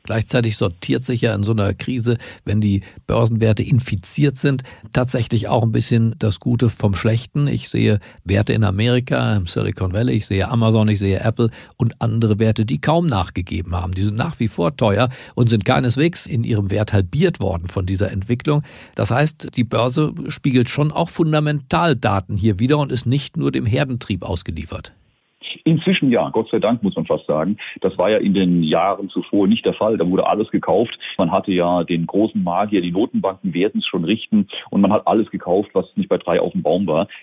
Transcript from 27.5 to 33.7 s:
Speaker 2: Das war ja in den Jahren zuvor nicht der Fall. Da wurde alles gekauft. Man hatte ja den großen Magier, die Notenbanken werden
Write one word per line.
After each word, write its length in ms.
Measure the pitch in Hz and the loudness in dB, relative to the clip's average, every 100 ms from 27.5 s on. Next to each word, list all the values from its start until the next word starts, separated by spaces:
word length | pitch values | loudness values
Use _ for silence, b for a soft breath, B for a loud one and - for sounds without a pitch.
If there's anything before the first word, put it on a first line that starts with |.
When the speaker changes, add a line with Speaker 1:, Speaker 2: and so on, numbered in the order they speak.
| 107 B - | -4 B -4
Speaker 2:
Das 160 | 92 87 | -2 0
war 120 | 92 | 2
ja 80 | 107 | 2
in 160 | 98 | 2
den 280 | 98 90 87 | 2 4 2
Jahren 460 | 78 85 95 95 101 | 2 2 2 0 -4
zuvor 380 | 92 - 101 98 | -6 -2 2 4
nicht 160 | 113 | 2
der 100 | 95 | 0
Fall. 220 | 87 107 110 | 0 0 2
Da 100 | 87 | 2
wurde 200 | 92 - | 2 2
alles 240 | 101 110 | 0 0
gekauft. 480 | 101 - 90 120 - B - | -2 0 2 0 -4 B -2
Man 160 | 85 | 0
hatte 200 | 92 101 | 0 0
ja 320 | 90 87 90 | 0 2 0
den 220 | 85 85 80 | 0 -2 0
großen 360 | 98 107 107 | 0 0 0
Magier, 380 | 87 90 107 101 | -2 -2 0 0
die 100 | 87 | 0
Notenbanken 640 | 87 - - 190 190 95 | 0 0 0 -2 -2 -4
werden 260 | 85 98 | 0 0